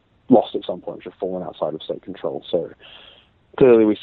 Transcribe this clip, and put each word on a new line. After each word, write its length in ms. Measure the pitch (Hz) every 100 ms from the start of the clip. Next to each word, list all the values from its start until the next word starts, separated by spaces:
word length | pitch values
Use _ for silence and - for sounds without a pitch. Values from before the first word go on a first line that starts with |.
| _ _ -
lost 260 | 113 - 104
at 100 | -
some 160 | 90
point, 160 | - -
which 80 | 92
have 80 |
fallen 280 | - 95 92
outside 320 | 85 - 82
of 80 | 78
state 200 | - 80
control. 420 | - 90 82 67 -
So 180 | 87 78 - - - - _ _ _ _ -
clearly 280 | 135 117 107
we 120 | 104